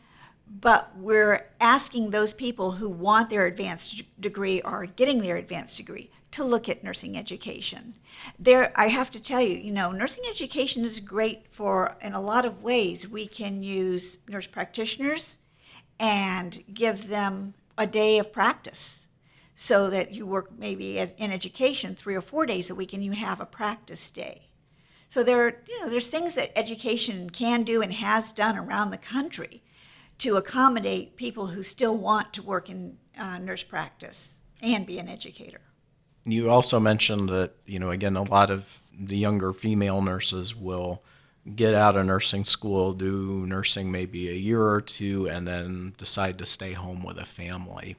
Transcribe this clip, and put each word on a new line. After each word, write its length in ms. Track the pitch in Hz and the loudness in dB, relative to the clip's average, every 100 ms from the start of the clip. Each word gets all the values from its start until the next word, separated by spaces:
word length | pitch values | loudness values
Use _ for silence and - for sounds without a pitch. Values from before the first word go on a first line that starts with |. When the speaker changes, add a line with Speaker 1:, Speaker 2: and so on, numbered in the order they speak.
| _ - - _ - | _ -20 -20 _ -20
Speaker 1:
but 500 | 196 240 214 - 190 | 0 6 6 4 -8
we're 540 | 196 214 214 202 - - | 2 6 6 4 0 2
asking 500 | 233 262 - 240 214 | 6 6 2 -2 0
those 220 | 208 214 | 2 0
people 400 | - 254 233 185 | 0 -6 -2 -4
who 160 | 185 214 | -4 -6
want 400 | 170 190 220 226 | -2 4 6 6
their 180 | 214 180 | 4 2
advanced 500 | 202 190 165 - 202 | 2 -6 -6 -8 -12
d-, 120 | - - | -14 -8
degree 440 | 202 196 196 185 | -6 -2 0 0
or 220 | - 196 | -2 -6
are 20 | 185 | -6
getting 340 | - 269 254 | 2 4 4
their 160 | 185 170 | 0 -4
advanced 400 | - 175 - - | -6 -10 -10 -12
degree 340 | - - - _ _ | -12 -14 -16 _ _
to 140 | - | -4
look 240 | 262 233 220 | 2 2 0
at 160 | - | -6
nursing 340 | 190 180 190 196 | -6 -8 -8 -10
education. 760 | 208 185 220 - - - 233 - - - - - | -10 -10 -10 -8 -8 -10 -14 -20 -20 -20 -18 2
There, 340 | 247 254 247 | 6 8 6
I 140 | - 214 | 4 2
have 220 | 262 254 | 2 -2
to 100 | 220 | -8
tell 220 | - 254 | -4 0
you, 160 | 226 175 | 2 0
you 140 | 202 | -4
know, 180 | 202 180 | -2 -2
nursing 340 | 190 247 494 494 | -2 -4 -4 -8
education 540 | 427 269 294 277 247 | -8 -6 -2 -2 -2
is 160 | 233 220 | -4 -6
great 460 | 202 196 220 - - | -6 -2 -2 -2 -14
for, 460 | - 202 190 185 - | -6 0 2 0 -2
in 140 | 208 | -8
a 60 | 196 | -6
lot 240 | 202 233 247 | 0 2 0
of 160 | 190 | -2
ways, 460 | 214 247 185 175 190 | 0 2 0 -4 -10
we 180 | 214 208 | -10 -10
can 360 | - 202 196 | -8 -8 -6
use 560 | 196 190 185 180 180 - - | -4 -2 0 -2 -6 -12 -12
nurse 200 | 202 180 | -10 -8
practitioners 920 | - 180 - 220 269 277 311 - - _ _ - - - - | -8 -6 -4 -6 -2 -2 -2 -6 -12 _ _ -20 -20 -20 -2
and 680 | 220 202 190 185 180 - - | 0 2 0 -2 -6 -12 -16
give 360 | 202 226 196 202 | -2 0 0 -4
them 460 | 208 196 190 196 - _ - | -2 -2 -4 -8 -14 _ -4
a 100 | 214 | -2
day 320 | 214 214 214 | 2 4 4
of 140 | 214 | 2
practice 720 | - 214 254 - - - - _ _ _ _ _ | 2 2 0 -6 -12 -12 -14 _ _ _ _ _
so 360 | - - 202 196 | -6 4 4 4
that 240 | 190 - | 0 -2
you 100 | 202 202 | -6 -6
work 240 | 190 185 - | -6 -6 -10
maybe 420 | 208 190 190 196 | -8 -6 -6 -4
as, 140 | 180 - | -6 -6
in 120 | 214 | -6
education 640 | 190 185 - 262 277 190 | -6 -8 0 0 0 -6
three 200 | 185 202 | -8 -6
or 80 | 190 | -6
four 240 | - 302 294 | -4 -2 0
days 240 | 185 175 | 0 -4
a 40 | |
week 200 | 180 185 | -6 -8
and 100 | 196 | -6
you 80 | 196 | -4
have 280 | 208 202 190 | -4 -4 -6
a 60 | 185 | -8
practice 640 | - 208 220 - - - | -6 -6 -6 -12 -14 -12
day. 400 | - - - _ _ _ _ _ _ _ | -12 -12 -14 _ _ _ _ _ _ _
So 120 | 262 | 2
there, 400 | 240 247 233 233 - | 4 6 4 0 -10
you 120 | 480 | -10
know, 100 | 311 | -4
there's 180 | 240 240 | -2 -2
things 260 | 320 349 | -2 -2
that 240 | - - - | -2 -2 -2
education 720 | 208 226 254 226 233 190 175 | -2 -4 -2 -2 -2 -6 -10
can 340 | - 233 240 | -2 2 2
do 180 | 226 226 | 2 2
and 100 | 196 | 0
has 400 | 220 208 220 220 | -2 0 0 0
done 240 | - 214 196 | 0 0 0
around 340 | 170 202 208 | -2 -2 -2
the 80 | 190 | -4
country 640 | - 254 311 - - - _ _ - - - - | -6 -6 -4 -8 -12 -16 _ _ -20 -20 -20 -6
to 180 | 254 196 | 0 2
accommodate 800 | 196 254 269 233 196 185 - - | 2 4 6 6 2 -2 -4 -8
people 300 | 240 220 190 | -8 -6 -8
who 160 | 185 | -8
still 340 | 185 - 233 220 | -10 0 2 2
want 360 | 196 214 - | 2 0 0
to 100 | - | -8
work 260 | 196 185 180 | -4 -4 -4
in, 300 | 185 175 - _ - | -10 -12 -14 _ -12
uh, 220 | 190 180 | -10 -8
nurse 240 | 190 185 | -8 -10
practice 720 | - 175 156 - - - - - _ _ | -8 -8 -8 -12 -18 -16 -18 -20 _ _
and 240 | 233 214 | -2 -2
be 140 | 185 180 | -2 -10
an 100 | 175 | -12
educator. 520 | 185 - - - - _ _ _ _ _ _ 117 | -14 -16 -18 -20 -20 _ _ _ _ _ _ -2
Speaker 2:
You 220 | 113 117 | 2 6
also 280 | 123 - 120 | 6 6 6
mentioned 520 | 110 107 - 104 95 | 6 4 2 0 0
that, 220 | 92 90 - | 0 -2 -6
you 140 | - 95 | -10 -6
know, 120 | 92 | -2
again, 240 | 92 101 | -2 0
a 80 | 95 | 0
lot 280 | 95 98 101 | 4 6 6
of 320 | 98 98 - _ | 4 -6 -20 _
the 240 | - 98 101 | -14 -4 0
younger 380 | 104 104 95 | 2 2 0
female 480 | 95 113 107 101 98 | -2 0 2 2 2
nurses 520 | 95 92 - 92 95 | 0 -2 -2 -4 -6
will 480 | 113 92 90 90 90 - _ _ _ - 107 | -8 -6 -4 -4 -6 -12 _ _ _ -10 2
get 180 | 110 | 6
out 220 | 107 104 98 | 8 8 8
of 80 | |
nursing 400 | 95 95 - 98 | 4 4 2 2
school, 480 | 98 - 104 98 95 | 2 0 2 2 2
do 540 | 92 95 98 95 98 92 | 2 -2 -2 -2 -2 -2
nursing 440 | 95 95 101 95 | -2 0 0 -2
maybe 380 | 92 90 87 87 | -2 -4 -4 -4
a 60 | |
year 280 | 90 101 113 | -2 2 4
or 200 | 107 104 | 4 4
two, 440 | 104 - 101 98 90 | 0 -6 -2 0 -2
and 220 | 85 87 | -2 -4
then 460 | 87 87 92 92 - | -4 -4 -6 -8 -8
decide 400 | 98 104 95 92 | -4 -2 -2 -4
to 60 | |
stay 300 | 92 - 95 | -4 -4 -4
home 280 | 90 90 90 | -8 -8 -8
with 140 | 90 90 | -8 -10
a 80 | |
family. 720 | - - 87 90 90 90 - | -12 -12 -10 -10 -10 -12 -12